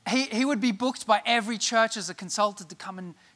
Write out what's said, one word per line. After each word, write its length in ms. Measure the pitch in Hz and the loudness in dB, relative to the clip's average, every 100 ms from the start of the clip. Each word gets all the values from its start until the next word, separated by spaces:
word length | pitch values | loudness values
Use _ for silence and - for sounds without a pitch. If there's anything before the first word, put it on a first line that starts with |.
| - | -2
He, 160 | 247 | 0
he 200 | 269 220 | 0 0
would 160 | 269 262 | 0 2
be 120 | 247 | 0
booked 340 | 190 254 - - | 0 -2 -2 2
by 160 | 208 | 2
every 320 | 233 233 214 220 | 4 2 0 -2
church 400 | - 226 226 220 | 0 4 2 2
as 140 | 175 | -8
a 40 | |
consultant 540 | 180 180 - 208 196 165 | -8 -6 0 0 0 -12
to 40 | |
come 240 | 180 190 185 | -14 -12 -10
and 160 | 180 156 _ | -12 -14 _